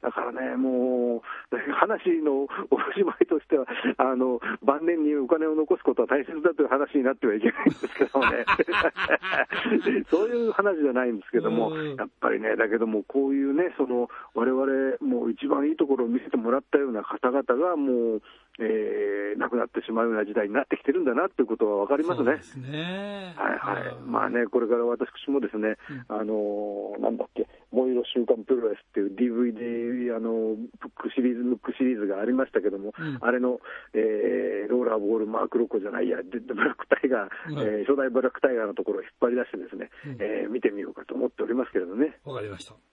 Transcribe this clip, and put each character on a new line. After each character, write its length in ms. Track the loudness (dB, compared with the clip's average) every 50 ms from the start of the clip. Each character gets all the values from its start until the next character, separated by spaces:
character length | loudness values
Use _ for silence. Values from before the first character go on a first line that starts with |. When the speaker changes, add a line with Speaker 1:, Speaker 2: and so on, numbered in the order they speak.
Speaker 1:
だ 120 | -6 -4
か 80 | -4 -4
ら 120 | -6 -6
ね、 240 | -6 -6 -6 -4 -2
も 600 | 0 0 0 2 2 0 2 2 2 0 0 0
う、 60 | -2 -6 -10 -14 -14 -8 _ -6 -4 -4 -4 2
話 480 | 2 2 2 2 0 0 0 0 2
の 220 | 2 0 0 0 -2
お 20 | -4 -6 -10 0 0 0 0 2 -4 0
し 80 | 0 0
ま 120 | 0 4 2
い 60 | 2
と 140 | 2 2 -2
し 80 | 0 _
て 100 | 2 2
は、 80 | 2 0 -6 -2 -2 -2 2
あ 180 | 2 2 2 2
の、 240 | 2 2 0 0 -2 -4 -6 -8 0
晩 240 | 2 2 2 4 2
年 160 | 2 2 4
に 140 | 4 2 2
お 100 | 2 4
金 220 | 2 2 2 4 2
を 80 | 2
残 200 | 2 4 2 2
す 60 | 2
こ 100 | 2 0
と 100 | 2 2
は 60 | 2 4
大 160 | 2 0 0
切 160 | -2 -8 2
だ 140 | 2 2 4
と 80 | 4
い 40 | 2
う 20 | 4
話 300 | 4 2 2 2 2 2
に 40 |
な 120 | 2 2 2
っ 20 |
て 100 | 2 2
は 80 | 2 2
い 60 | 4
け 100 | 2 2
な 140 | 2 4 2
い 20 |
ん 40 | 2
で 40 | 2
す 140 | 2 -6 -8 0
け 80 | 0 0
ど 160 | 2 2 2
も 100 | 2 2
ね。 140 | 2 0 2 2 2 2 2 0 2 2 2 0 0 -2 0 0 0 0
Speaker 2:
<laughs> 880 | 0 -2 0 -2 -2 -2 -2 -4 0 0 0 2 2 2 0 0 0 0
Speaker 1:
そ 180 | 2 2 2
う 20 | 0
い 200 | 0 0 0 0
う 40 |
話 280 | 0 2 2 2 2 2
じ 60 | 0 2
ゃ 40 |
な 120 | 2 2 0
い 80 | 0
ん 60 | -2 -4
で 60 | -8
す 80 | -2
け 80 | -2 0
ど 100 | 0 2
も、 200 | 0 0 0 0
Speaker 2:
う 60 | -2
ん。 200 | -4 -6 -6 -6
Speaker 1:
や 80 | -6 -8
っ 40 | -8 _ _
ぱ 100 | -2 0
り 100 | 0 0
ね、 140 | 0 -2 2
だ 140 | 2 2 2
け 100 | 2 0
ど 80 | 0
も、 160 | 0 0 -2
こ 280 | -4 _ -2 0 0 2
う 40 | 2
い 80 | 0
う 120 | 0 0 2
ね、 200 | 0 0 0 0
そ 120 | -2 -2 0
の、 200 | 0 -2 -2 -2 -6 -18 -18 -8 _
我 140 | 0 2 2
々、 500 | 2 2 2 2 2 2 0 0 -2 -2
も 240 | -2 0 0 0 0
う 80 | -2
一 160 | -2 -2 0 0
番 200 | 0 2 2 0
い 40 |
い 40 | 2
と 120 | 2 2 2
こ 80 | 4
ろ 80 | 2 2
を 40 | 0
見 120 | 0 -2
せ 100 | -2 -2
て 60 | -4
も 160 | -2 0 2
ら 60 | 0 0
っ 40 |
た 160 | 0 _ 0 0
よ 120 | 2 2
う 20 |
な 100 | -2 -4
方 300 | -6 -6 -8 0 0 2
々 100 | 2 2
が、 340 | 2 2 2 2 2 0 2
も 400 | 0 0 2 2 2 2 0 0 -2
う、 40 | _ -10 -20 -20 _ _ _ -6
え 720 | -2 -2 0 0 0 -2 -2 -2 -2 -2 -2 -2 -4 -4 -4
ー、 20 | -4
亡 120 | -4 -2
く 60 | 0
な 100 | -2 -2
っ 20 | -2
て 160 | _ -8 -6
し 80 | -2
ま 100 | -2 0
う 40 | 0
よ 60 | 2
う 20 | 2
な 80 | 0 -2
時 100 | 0 0
代 140 | -2 -2 0
に 40 |
な 100 | 0 -2
っ 40 | 0
て 100 | _ -4
き 60 | -2
て 80 | 0 0
る 100 | 0 2
ん 40 | 2
だ 100 | 2 2
な 120 | 2 0
っ 40 | -2
て 120 | _ 0
い 20 | 0
う 20 |
こ 100 | 0 2
と 220 | 0 2 2 2 0
は 60 | 2
分 40 | 2
か 80 | 2
り 80 | 0 2
ま 120 | 0 0
す 60 | 2
ね。 40 | 2
Speaker 2:
そ 60 | 2
う 40 | 2
で 60 | 0
す 140 | -2 -12 -14
ね。 760 | -12 -10 -8 -6 -6 -6 -6 -6 -6 -8 -8 -8 -10 -12 -12 -8
Speaker 1:
は 180 | -4 -2 -2 -2
い 40 | -2
は 320 | -4 -4 -4 -4 -6 -8
い。 40 | -10
Speaker 2:
う 100 | -10 -8
ん。 60 | -2
Speaker 1:
ま 140 | 0 0 0
あ 60 | 2
ね、 160 | 0 0 0
こ 120 | 2 2 0
れ 100 | 2 2
か 60 | 2
ら 100 | 2 2
私 460 | 0 0 -2 -4 -6 -6 -12 -4 -2
も 100 | 0 0
で 80 | 0 -2
す 80 | -4 -2
ね、 180 | -2 -2 -2 -2 -8 -14 -14 -14 -10 _
Speaker 2:
う 40 |
ん。 40 | -6
Speaker 1:
あ 80 | -4 -2
の 680 | -2 -2 -2 -2 -2 -2 -4 -4 -6 -6 -6 -8 -8 -6 -2
ー、 20 |
な 100 | 0 0
ん 60 | 0
だ 100 | 0 -6
っ 20 | -6 _
け、 120 | -6 -6 -6 -6 -20 _ _
燃 220 | 0 2 2 2
え 20 | 2
ろ 80 | 0 0
週 220 | 0 0 -2 2
刊 160 | 2 2 2
プ 140 | 4 0 0
ロ 120 | 2 2 0
レ 60 | -2
ス 40 | -2
っ 20 | _ _ _
て 60 | -2
い 60 | -2
う 40 | -2 0
デ 100 | 2 0
ィ 20 | 2
ー 60 | 2
ブ 140 | 2 0 0
イ 40 |
デ 80 | 0 -4
ィ 280 | -6 -4 -4 -4 -2 -2 -2 -2 -2 -2
ー、 60 | -2
あ 20 | -2
の、 380 | -2 -2 0 0 0 -2 -2
ブ 320 | -4 -6 -12 _ -16 -18 -16
ッ 20 | _
ク 120 | -8 -8 -4 -2
シ 80 | 2
リ 120 | 2 2 0
ー 20 |
ズ、 80 | 0 0
ブ 100 | -2 -2
ッ 40 | -2
ク 120 | -4 -10 -4 0
シ 60 | 0
リ 100 | 0 2
ー 60 | 0
ズ 80 | -2 -2
が 120 | -2 -2
あ 40 | 0
り 80 | 0
ま 140 | 2 2 0
し 60 | 0
た 80 | 0 0
け 80 | 0 0
ど 100 | -2 -2
も、 160 | -8 -10 -10 -8
Speaker 2:
う 20 |
ん。 180 | -8 -8 -6 -2
Speaker 1:
あ 100 | 0 2
れ 80 | 2 2
の、 220 | 2 0 0 -2 -8 -14 -16 -16 -18 -4 0
え 720 | 2 2 2 2 2 0 0 0 0 0 -2 -2 -2 -2 0
ー、 40 |
ロ 80 | 0 2
ー 40 | 2
ラ 100 | 2 2
ー 20 | 2
ボ 160 | 2 2 0
ー 40 | 0
ル 60 | 0 0
マ 160 | 0 -2 -2
ー 40 | 0
ク 100 | 2 0
ロ 100 | 0 2
コ 100 | 0 -2
じ 80 | -2
ゃ 60 | -2
な 100 | -2 -2
い 60 | 0 0
や、 80 | -2 -2 -4
デ 160 | -8 -10 -10
ッ 60 | -8 -6
ド 80 | -2
ブ 80 | 0 0
ラ 80 | 0
ッ 20 | 0
ク 140 | -4 2 _
タ 100 | 2 2 4
イ 20 | 2
ガ 200 | 2 0 0 -4
ー、 240 | -10 -12 -10 -8
Speaker 2:
う 20 | -6
ん。 40 | -2
Speaker 1:
え 20 | -2 -2 0 -2
ー、 40 | 2
初 100 | 2 2
代 140 | 2 2 2
ブ 120 | 2 2
ラ 80 | 2 2
ッ 20 |
ク 80 | 0 2
タ 100 | 2 2
イ 60 | 2
ガ 80 | 2 -2
ー 20 |
の 80 | -2 -4
と 80 | -4
こ 120 | -4 -2 -2
ろ 40 | -4
を 40 |
引 60 | -4 -10
っ 40 | _ _
張 100 | 2 2
り 60 | 2
出 80 | 0 -2
し 80 | -4
て 60 | -6 -10
で 120 | -10 -10
す 60 | -10
ね、 140 | -12 -12 -12 -14 -16 -12
Speaker 2:
う 40 | -12
ん。 80 | -8 -6
Speaker 1:
え 280 | -4 -4 -2 -2 -4 -2
ー、 20 |
見 100 | -4 0
て 100 | 0 0
み 100 | 0 0
よ 100 | -8 -10
う 40 | -10
か 100 | -14 -14
と 100 | -8 -4
思 140 | -2 -2 -4
っ 20 |
て 140 | _ -4 -4
お 20 |
り 80 | -2 -2
ま 100 | -2 -2
す 60 | -2
け 80 | -2 -4
れ 80 | -4
ど 80 | -2 0
ね。 240 | 0 -2 -2 -2 -10 _
Speaker 2:
わ 100 | -10 -8
か 80 | -8
り 80 | -8 -8
ま 80 | -10 -12
し 60 | -16
た。 100 | -20 -20 _ _ _